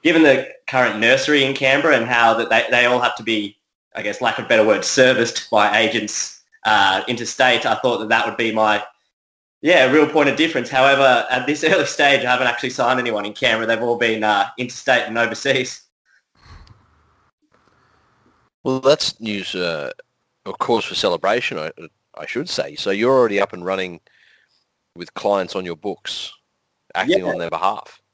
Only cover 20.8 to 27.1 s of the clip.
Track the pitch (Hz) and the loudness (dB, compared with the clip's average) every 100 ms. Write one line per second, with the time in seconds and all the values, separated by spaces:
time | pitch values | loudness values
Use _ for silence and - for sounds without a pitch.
20.8 | - 185 104 85 95 117 - 80 78 - | 0 -2 -2 0 0 0 -2 -6 -10 -12
21.8 | 82 _ _ - 76 120 170 - 71 73 | -20 _ _ -18 -10 -8 -6 -6 -6 -6
22.8 | 101 101 120 135 117 101 98 92 87 95 | -6 -2 2 2 2 0 -2 -4 -6 -6
23.8 | 92 85 _ _ _ _ _ _ _ _ | -6 -10 _ _ _ _ _ _ _ _
24.8 | _ 85 87 - 101 101 90 98 92 82 | _ -18 -16 -6 -2 -2 -2 -8 -8 -10
25.8 | 104 92 - - - - _ _ _ _ | -10 -10 -10 -12 -12 -16 _ _ _ _
26.8 | _ - 92 | _ -6 0